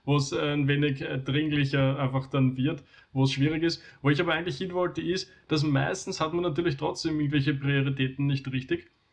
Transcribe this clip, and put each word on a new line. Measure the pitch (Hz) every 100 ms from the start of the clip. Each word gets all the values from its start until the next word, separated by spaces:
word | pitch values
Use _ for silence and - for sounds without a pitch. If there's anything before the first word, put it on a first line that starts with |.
wo | - 143
es, | 139
äh, | 113 147
ein | 147 139
wenig, | 143 147 135
äh, | 165 143
dringlicher | 135 139 156 147 139 143 135 139
einfach | 131 131 131
dann | 135 131 127
wird, | 143 156 - - _
wo | 135
es | 135
schwierig | 135 147 160
ist. | 165 - - -
Wo | 139
ich | 151
aber | 170
eigentlich | 160 175 -
hin | 185
wollte, | 180 175 170
ist, | 165 180 - - -
dass | 156
meistens | 151 135 151 190 - 180
hat | 156
man | 175
natürlich | 175 147 170 135
trotzdem | 147 - 160 156
irgendwelche | 143 143 139
Prioritäten | 139 139 139 139 135 131 131 143
nicht | 135 135
richtig, | 127 - 170 - _ _